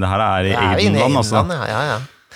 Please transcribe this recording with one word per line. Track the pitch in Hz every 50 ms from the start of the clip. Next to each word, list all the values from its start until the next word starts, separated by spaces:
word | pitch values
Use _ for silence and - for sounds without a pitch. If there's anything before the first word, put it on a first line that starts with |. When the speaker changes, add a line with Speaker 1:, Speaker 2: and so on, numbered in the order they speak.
Speaker 1:
det | 95 92
her | 98 104 110
er | 98 95 92 92
i | 98
Speaker 2:
Det | 110 120
er | 117 104
jo | - 170 202 208
inni | - -
Speaker 1:
Aidenland, | 123 135 143 127
altså. | 107 107 - 135
Speaker 2:
Aidenland, | 151 180 170 135 110 110
ja, | 107 120
ja, | 147 147 110
ja. | 117 135 - - _ _ _ -